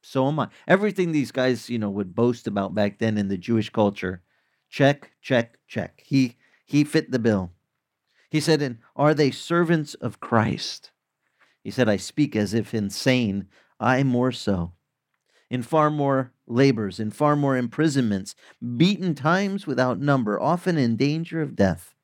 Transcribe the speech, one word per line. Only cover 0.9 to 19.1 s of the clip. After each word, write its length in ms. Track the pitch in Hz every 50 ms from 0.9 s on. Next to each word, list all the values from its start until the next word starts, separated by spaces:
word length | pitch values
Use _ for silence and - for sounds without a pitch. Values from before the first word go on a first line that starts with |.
| 196 196 180 170
these 200 | 160 151 131 110
guys, 380 | - 135 127 127 127 117 - -
you 80 | 120
know, 120 | 117 107 101
would 260 | 98 101 101 92 90
boast 320 | 110 117 120 120 120 -
about 260 | - 101 101 98 95 90
back 240 | 107 104 104 98
then 200 | _ 113 113 107
in 100 | 104 101
the 100 | 98 98
Jewish 320 | 92 87 - 117 110 104 -
culture, 540 | - 117 107 104 101 - - 90 95 90 _ _ _ _ _ _ _ _ _ _
check, 420 | - - 143 139 143 139 - _ _ _
check, 380 | _ - 135 120 117 117 _ _ _
check. 340 | _ - 120 - - _ _ _
He, 320 | _ 151 135 131 120 - _ _ _ _ _ _
he 180 | _ - 147 147
fit 280 | 147 - 160 151 -
the 80 | 131 123
bill. 320 | 110 117 107 98 92 87 - _ _ _ _ _ _ _ _ _ _ _ _ _ _ _
He 100 | - 156
said, 220 | 147 165 156 147
"And 180 | 147 131 120 117 _ _ _
are 180 | - 139 151 156
they 180 | 147 156 135
servants 640 | 127 - - - 170 170 175 165 175 160 151 147 -
of 240 | - - 117 - _
Christ?" 720 | - - 120 113 107 113 123 - - - - - - - _ _ _ _ _ _ _ _ _ _ _ _ _ _ _
He 80 | 104
said, 160 | 101 127 123
"I 100 | 107 104
speak 380 | 92 - - - - 147 - -
as 180 | 107 104 95 101
if 200 | 117 101 - -
insane, 760 | 113 104 98 - - - 135 127 127 120 104 95 98 95 _ _ _ _ _ _ _
I 240 | 110 117 127 127 139
more 280 | 135 123 120 123 131
so. 420 | 120 - - - 98 90 85 85 87 _ _ _ _ _ _ _ _ _ _ _ _ _ _ _
In 120 | 123 127
far 300 | 117 - 165 156 151 151
more 400 | 151 151 143 139 139 131 131 120 _ _ _
labors, 520 | - 120 120 139 139 127 107 107 98 95 -
in 120 | 110 107
far 240 | 104 - 147 147 147
more 200 | 147 143 139 135
imprisonments, 800 | 127 123 117 - - 156 160 139 139 127 110 101 95 95 - - _ _ - - _ - 120 120
beaten 360 | 120 160 185 208 170 185 180